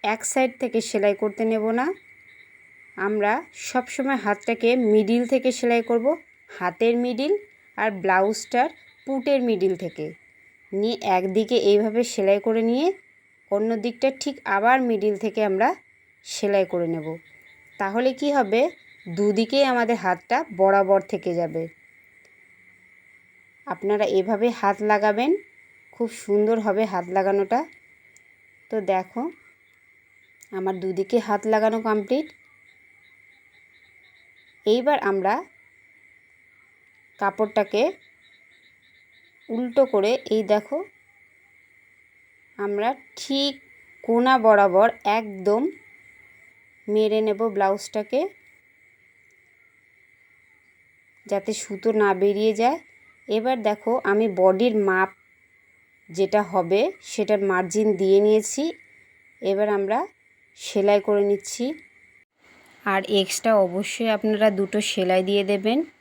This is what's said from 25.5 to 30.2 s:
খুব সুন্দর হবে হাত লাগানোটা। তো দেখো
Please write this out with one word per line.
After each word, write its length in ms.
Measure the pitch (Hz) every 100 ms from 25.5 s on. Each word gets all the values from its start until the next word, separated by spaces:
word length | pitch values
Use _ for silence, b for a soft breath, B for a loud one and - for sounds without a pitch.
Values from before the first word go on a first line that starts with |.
| _ _ _ _ -
খুব 120 | 233 -
সুন্দর 340 | - 208 214 226 214
হবে 180 | 196 220
হাত 200 | 185 175 190
লাগানোটা। 440 | 190 196 196 240 320 - _ _ _ _ _ _ _ _ _
তো 40 | 220 190
দেখো 300 | 185 185 240 302 381 _ _ _ _ _ _ _ _